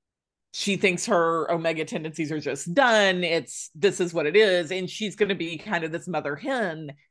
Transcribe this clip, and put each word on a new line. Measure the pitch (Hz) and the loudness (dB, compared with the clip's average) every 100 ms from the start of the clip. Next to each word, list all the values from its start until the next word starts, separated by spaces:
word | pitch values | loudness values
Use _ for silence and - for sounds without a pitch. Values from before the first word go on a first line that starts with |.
| _ _ _ _ _ | _ _ _ _ _
she | - - 190 | -8 -2 0
thinks | 196 175 - | 0 0 0
her | 196 165 165 156 | 2 4 2 0
Omega | 170 165 160 | 0 0 -2
tendencies | 156 175 156 156 151 | -4 -6 -8 -6 -4
are | 156 | -4
just | 143 143 - 170 | -4 -6 -4 2
done. | 254 220 196 180 | 4 6 4 2
It's, | 175 165 - - - | 0 -2 -2 -12 -14
this | 151 196 - | 0 2 2
is | 175 | -2
what | 165 147 | 0 2
it | 185 | 6
is. | 214 180 156 | 6 4 0
And | 185 180 | -4 -4
she's | - 208 - | -6 -6 0
gonna | 208 | 0
be | 190 165 160 | 0 -4 -8
kind | 214 180 | -4 -2
of | 160 | -2
this | 160 165 | -6 -4
mother | 160 143 147 | -4 -4 -6
hen. | 233 269 196 156 151 143 _ | -4 -2 -2 -4 -10 -16 _